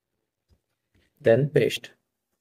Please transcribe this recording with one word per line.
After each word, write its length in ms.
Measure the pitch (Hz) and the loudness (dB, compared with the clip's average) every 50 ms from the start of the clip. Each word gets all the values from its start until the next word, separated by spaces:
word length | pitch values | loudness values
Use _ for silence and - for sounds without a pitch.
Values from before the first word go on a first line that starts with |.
| _ _ _ _ _ _ _ _ _ _ _ _ _ _ _ _ _ _ _ _ _ _ _ _ | _ _ _ _ _ _ _ _ _ _ _ _ _ _ _ _ _ _ _ _ _ _ _ _
then 260 | 143 117 113 127 147 143 - | 0 2 2 2 0 0 0
paste, 340 | 135 110 - - - - - - _ _ _ _ _ _ _ _ _ | -2 -2 0 -4 -8 -12 -18 -20 _ _ _ _ _ _ _ _ _